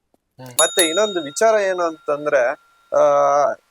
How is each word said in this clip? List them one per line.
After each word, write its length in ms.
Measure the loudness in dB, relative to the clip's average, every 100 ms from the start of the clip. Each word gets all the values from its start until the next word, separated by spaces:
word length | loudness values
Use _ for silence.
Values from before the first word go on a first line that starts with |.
| _ _ _ -20
ಹ್ಮ್. 120 | -8 -2
ಮತ್ತೆ 280 | 0 0 0
ಇನ್ನೊಂದು 340 | 0 -2 -2
ವಿಚಾರ 320 | -8 0 2
ಏನು 280 | 2 0 -2
ಅಂತಂದ್ರೆ, 680 | -4 -6 -6 -6 -2 0 0 -4 _ _ _ 0
ಆ, 60 | 2 4 2 2 0 -4 _